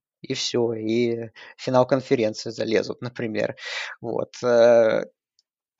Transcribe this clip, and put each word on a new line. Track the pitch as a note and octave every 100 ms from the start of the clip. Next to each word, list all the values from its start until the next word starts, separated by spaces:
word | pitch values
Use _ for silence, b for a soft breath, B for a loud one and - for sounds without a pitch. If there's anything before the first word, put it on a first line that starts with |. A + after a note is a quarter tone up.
| _ _
и | -
всё, | C3+ - B2 A#2
и | A2+ A2 A#2 A#2+ A#2 A2+ B B -
в |
финал | - B2+ B2
конференции | C3+ - C3+ G#2+ G#2+ A2+
залезут, | A2+ A2+ A2 - -
например. | B2 - A#2 G#2+ - - B B B B
Вот, | A#2+ A2+ - -
э, | B2 A#2+ A#2 A#2 A2+ A2 - _ _ _ _ _ _ -